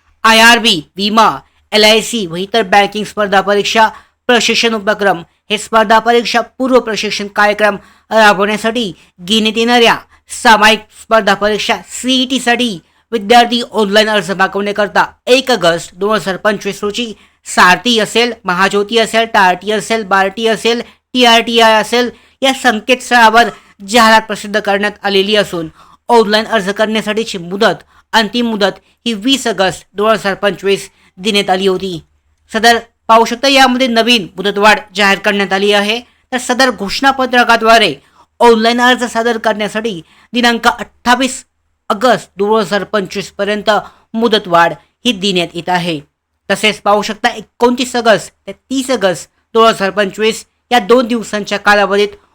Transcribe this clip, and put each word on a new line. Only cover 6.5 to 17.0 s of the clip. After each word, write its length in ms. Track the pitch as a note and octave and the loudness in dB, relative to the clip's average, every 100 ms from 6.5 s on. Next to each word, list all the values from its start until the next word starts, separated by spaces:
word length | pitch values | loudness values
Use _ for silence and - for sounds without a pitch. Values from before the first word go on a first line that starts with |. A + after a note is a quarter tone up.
| - C4 B3+ | -6 0 0
प्रशिक्षण 480 | A3+ G#3 G#3+ G3 G3+ | 0 -4 -6 -8 -6
कार्यक्रम 480 | G3+ G#3 G#3 G#3 G3 - _ _ | 0 0 2 0 -2 -10 _ _
राबवण्यासाठी 840 | A3 G#3+ F#3+ G3+ G#3+ A3+ A3+ G#3+ D#3 _ _ | 2 4 4 0 -2 -4 -4 -6 -8 _ _
घेण्यात 360 | F3+ A3 A3 G#3+ | -4 0 0 0
येणाऱ्या 380 | A#3 A#3+ A#3 E3+ - _ _ - | 2 4 4 2 -6 _ _ -2
सामायिक 360 | A#3+ G#3+ G#3+ G#3+ | 2 4 4 0
स्पर्धा 540 | - - - A3+ G3+ | -4 -20 -2 0 0
परीक्षा 440 | G3 G3+ G#3 - G3+ F3+ - | -2 -2 -4 -4 -6 -8 -8
सीईटीसाठी 800 | B3 C4 B3+ C4 - A#3 B3 E3+ - _ _ | -2 -2 -2 -4 -2 -2 -2 -6 -14 _ _
विद्यार्थी 500 | A3+ G3 A#3+ A#3 A#3+ A#3 | -8 2 4 4 -2 -4
ऑनलाइन 380 | G#3 G#3 G#3 G#3+ | -4 0 0 0
अर्ज 220 | G#3+ E3+ | -2 -2
मागवण्याकरता 720 | F#3 F#3+ G3 G3+ G3+ G#3 G3 E3+ - - | -2 -2 -2 -4 -2 -2 -2 -2 -4 0
एक 240 | B3+ C4 | 2 2
ऑगस्ट 440 | A#3+ E3+ E3 - F3 | 0 0 0 -6 -6
दोन 200 | G3+ G#3+ | -2 -2
हजार 220 | G3 F3+ | -2 -4
पंचवीस 420 | G#3 G3+ G3+ F#3+ | -2 -2 -6 -8
रोजी 300 | G#3 G3+ | -8 -6